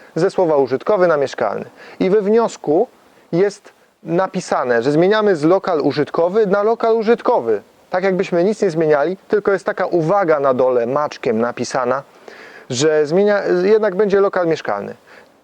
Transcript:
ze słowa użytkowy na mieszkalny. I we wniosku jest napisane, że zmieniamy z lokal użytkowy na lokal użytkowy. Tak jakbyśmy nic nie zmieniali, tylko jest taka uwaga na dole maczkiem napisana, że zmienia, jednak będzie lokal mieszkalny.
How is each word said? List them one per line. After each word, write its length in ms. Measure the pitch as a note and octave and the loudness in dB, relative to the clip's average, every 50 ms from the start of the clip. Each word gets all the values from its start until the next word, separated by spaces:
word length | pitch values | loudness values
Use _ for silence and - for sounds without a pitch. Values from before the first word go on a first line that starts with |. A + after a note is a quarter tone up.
| - - _ | -20 -10 _
ze 160 | E3 E3 G3 | -2 -2 0
słowa 260 | - - F#3+ D#3+ D#3 | 0 0 0 2 2
użytkowy 500 | C#3+ C#3 A#2 C3 B2+ - - G#3+ F#3+ F3+ | 2 2 0 -2 -4 -2 0 2 2 2
na 100 | F3 D#3+ | 2 2
mieszkalny. 480 | D3 C#3 B2 - - A#2+ G2+ G2+ G#2+ A2 - - - - - - - | 0 0 -4 -2 -4 -4 -4 -4 -6 -10 -12 -16 -20 -20 -20 -6 -4
I 100 | F3+ F#3 | 0 0
we 120 | F#3+ A3 | 2 2
wniosku 640 | G3 G3 G#3+ A#3 A#3 F#3+ - - - - D3 F3 A#3 - _ _ _ _ _ _ _ _ | 2 2 2 2 2 0 -4 -6 -4 0 0 0 0 -2 _ _ _ _ _ _ _ _
jest 400 | - E3+ G3 G3+ G3 - _ - - _ _ _ _ _ | 0 0 0 0 -2 -6 _ -20 -20 _ _ _ _ _
napisane, 800 | - E3 E3 F3 F#3+ F#3+ - F#3 E3 - G3+ E3+ C#3+ B2 A#2+ A#2 | -8 -4 -2 -2 -2 -2 -4 -8 -6 -4 -4 -2 0 0 0 0
że 100 | A#2 C#3 | 2 2
zmieniamy 440 | D3 D#3 F3+ F#3+ G#3+ A3 G#3+ G#3 F#3+ | 2 2 4 4 2 2 2 2 0
z 80 | D3+ C#3+ | 2 2
lokal 360 | D#3+ F#3 G3 - F#3+ F3+ D3+ | 2 2 2 0 -2 -2 0
użytkowy 640 | C3+ C#3+ C3 D3 C#3+ - - - E3 F3+ F#3 A3+ A3 | 0 -2 0 -2 -2 -2 0 0 0 0 0 0 0
na 160 | F#3+ G3 G3+ | 2 0 0
lokal 340 | G3+ A3 A#3 A3+ - A3+ A3+ | 0 0 0 0 0 0 0
użytkowy. 680 | A3+ G#3+ G#3+ A#3 - - - B3 G3 B2 A2+ A2 G2+ - _ _ _ _ _ | 0 0 0 -2 0 0 0 0 0 0 0 -2 -2 -4 _ _ _ _ _
Tak 140 | - F#3 F3+ | -6 -2 0
jakbyśmy 400 | G3 F#3 F3 - - F3+ E3+ E3+ | 0 0 -2 -2 -2 0 0 0
nic 180 | G#3 A3 - | 0 0 0
nie 80 | G#3 F#3+ | -2 -2
zmieniali, 460 | D#3 E3 E3 D3+ D3+ C#3+ C#3+ E3 F#3+ - _ - | 0 0 2 2 2 2 2 -2 -4 -8 _ -2
tylko 240 | - G#3 G3 - | -2 0 0 0
jest 140 | G3 F3 - | -2 -2 -2
taka 200 | - G3+ - F#3 | -4 -4 -4 -2
uwaga 540 | F3+ - F3+ D#3 D#3+ G3 G3+ G3 D#3+ D#3 C#3+ | -2 0 0 0 0 0 0 2 2 2 2
na 140 | C#3 C#3 C3 | 2 2 2
dole 320 | B2 B2+ C3 B2+ A#2+ A#2 | 2 2 2 2 0 0
maczkiem 540 | A#2 C3+ D3 D3+ - - - - C3+ A2+ A2 | 0 -2 -2 -2 -4 -6 -4 -4 -2 0 0
napisana, 640 | A#2 A#2+ A#2+ - B2 - - C#3 B2 B2 B2+ C#3 C#3 - - - - - - - - - - - - - | -2 -2 -4 -6 -8 -6 -4 -4 -2 -2 -2 -4 -4 -10 -20 -20 -20 -20 -20 -20 -20 -20 -20 -20 -14 -8
że 360 | C3 A#2 D3 D#3+ D#3 D#3 D3+ | -4 0 0 2 2 2 0
zmienia, 360 | C#3 D#3+ F#3+ G3+ G#3 G#3 G3+ F#3 F3 F3+ F3+ F3+ | 0 0 2 2 2 0 0 0 0 0 0 2
jednak 320 | G3+ A3 G#3+ G#3+ G#3+ F3+ | 2 2 2 2 0 0
będzie 240 | F#3 G#3+ G3+ F#3 G3+ | 0 0 2 2 2
lokal 260 | G3 G3 - F#3 F3+ | 2 0 0 -2 0
mieszkalny. 480 | D3 - - - - G#2 G2+ G#2 G#2 G#2+ - _ - - - - _ _ _ | 0 -2 -2 -4 -6 -6 -6 -6 -10 -14 -16 _ -20 -20 -20 -20 _ _ _